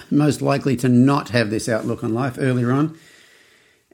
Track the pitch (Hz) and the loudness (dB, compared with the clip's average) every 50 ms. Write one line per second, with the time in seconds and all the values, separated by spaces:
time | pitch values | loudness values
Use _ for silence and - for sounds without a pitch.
0 | - - - 147 151 147 - - 135 139 139 135 - 143 127 120 - 127 123 120 | -8 -2 0 2 2 2 0 0 0 0 0 0 0 -2 -2 0 2 4 4 6
1 | 127 139 143 143 - - 123 120 113 104 110 107 - 131 113 107 - 120 113 - | 6 4 2 0 -2 -2 0 0 0 0 -2 -4 -2 -2 -4 -2 -2 -4 -6 -6
2 | 123 117 110 117 139 131 127 - 143 131 127 123 120 120 131 139 156 160 160 - | -4 -4 -4 -2 -4 -4 -4 -2 -2 0 0 0 0 0 2 0 0 -2 -4 -12
3 | - - - - - _ _ _ _ _ _ _ _ _ _ _ _ _ | -20 -20 -20 -20 -20 _ _ _ _ _ _ _ _ _ _ _ _ _